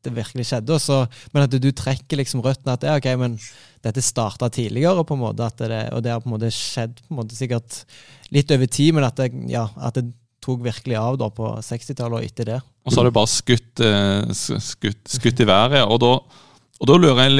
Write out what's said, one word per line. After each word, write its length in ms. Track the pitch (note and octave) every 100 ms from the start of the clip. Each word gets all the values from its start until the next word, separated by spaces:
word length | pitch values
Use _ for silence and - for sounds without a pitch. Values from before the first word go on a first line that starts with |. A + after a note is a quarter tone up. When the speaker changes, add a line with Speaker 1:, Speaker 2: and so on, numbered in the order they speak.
Speaker 1:
det 100 | - A#2
virkelig 300 | G#2+ B2 A#2
skjedde, 260 | B2 A2
og 80 | D#3
så, 200 | - C3+ A#2+ - -
men 120 | D3
at 80 | C#3
du, 60 | C3
du 140 | C3 C#3
trekker 460 | - C3+ - C#3+
liksom 180 | C3 B2+ A#2
røttene 320 | - C3+ B2
at, 80 | C#3+
ja, 80 | D3
ok, 140 | C3 B2+
men 160 | B2 A2 - - - _
dette 180 | A2+ A#2
startet 540 | A#2+ - G#2+ - A#2+ -
tidligere 480 | A2 A2+ E3 F#3
på 140 | D#3 C#3
en 80 | A#2
måte, 180 | G#2
at 160 | A#2 -
det, 220 | A2+ A2+ A2+
og 120 | A#2
det 100 | A#2
har 100 | A#2
på 80 | A#2+
en 60 | A2
måte 160 | A2+ -
skjedd 400 | - - A#2 A#2
på 80 | -
en 80 | C#3+
måte 160 | A2 A#2
sikkert 480 | B2+ A#2 - - - - - - -
litt 200 | C#3+ C#3 C#3
over 160 | B2
tid, 240 | - D3+ D#3+
men 140 | B2+
at 100 | B2
det, 80 | B2+ B2+ A#2+
ja, 160 | A#2+ A2 A#2
at 240 | B2+ B2+
det 80 | A#2+ - _ _
tok 240 | - B2
virkelig 320 | A#2+ A2 C3 A2
av 240 | A#2 C3
da 80 | A2 G#2+
på 160 | A2 A2 -
sekstitallet 560 | A#2+ - B2+ A#2+ A#2
og 20 |
etter 240 | A2+ - A2
det. 140 | B2 - _ -
Speaker 2:
Og 60 |
så 80 | B2+
har 80 | A#2+
det 80 | A#2
bare 80 | A2
skutt, 520 | - - A#2 - -
eh, 400 | A#2 G2+ G2+ G2 A2+
s-, 240 | G#2+ - G#2
skutt, 400 | - - G#2 G#2 - C3+
skutt 240 | - B2+
i 80 | A2
været, 320 | G2 A#2+ C#3
og 160 | G#2 A2+
da, 160 | A#2+ C3 - - _ _ _ -
og 80 | B2
da 80 | F3
lurer 300 | D#3+ B2 C3
jeg 100 | C#3